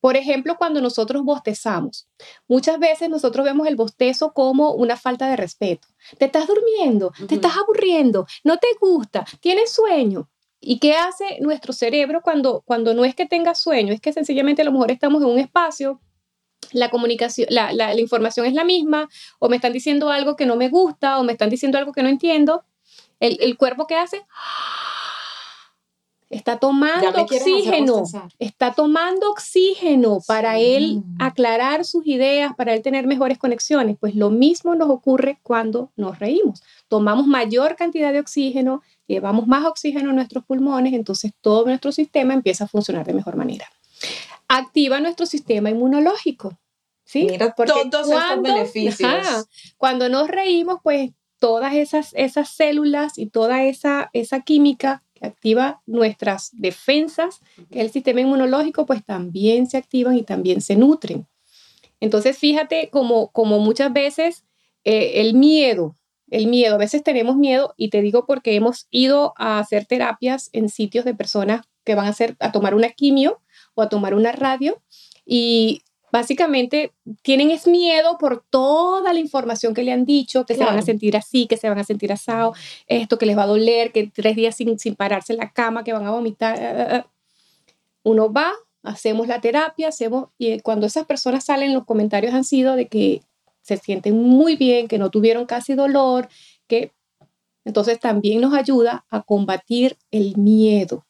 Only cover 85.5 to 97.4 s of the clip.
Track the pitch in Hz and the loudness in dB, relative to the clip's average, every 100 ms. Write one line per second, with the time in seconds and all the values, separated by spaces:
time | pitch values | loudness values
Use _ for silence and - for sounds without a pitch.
85.5 | - 233 226 233 220 202 226 226 208 226 | -4 -4 -4 -6 -6 -4 -4 -4 -4 -4
86.5 | 226 - 240 240 247 - _ _ _ _ | -4 -6 -4 -2 -4 -6 _ _ _ _
87.5 | _ _ _ _ _ 214 220 220 220 320 | _ _ _ _ _ 0 2 2 0 -2
88.5 | 427 _ _ - 208 220 214 240 240 233 | -4 _ _ -14 -6 -4 -2 -4 -2 -2
89.5 | 277 311 311 320 311 226 254 269 _ 233 | 0 -2 -4 -6 -4 -6 -6 -8 _ -4
90.5 | 220 - 214 208 320 311 277 254 262 - | -4 -4 -2 -2 -4 -4 -4 -2 -4 -2
91.5 | 277 277 269 254 220 214 202 220 254 262 | -2 0 -2 -2 -2 0 -2 -2 -2 0
92.5 | 269 262 262 240 214 196 185 _ _ _ | 0 2 0 -2 0 0 -2 _ _ _
93.5 | _ - 190 - 190 202 214 240 254 320 | _ -8 -8 -4 -6 0 2 6 6 6
94.5 | 311 262 240 233 220 190 214 220 233 247 | 4 2 2 0 -2 0 2 2 2 -2
95.5 | 240 247 269 277 277 262 254 247 _ - | -6 -4 0 2 4 2 2 -2 _ -20
96.5 | _ _ 226 - _ _ _ _ _ | _ _ -2 -2 _ _ _ _ _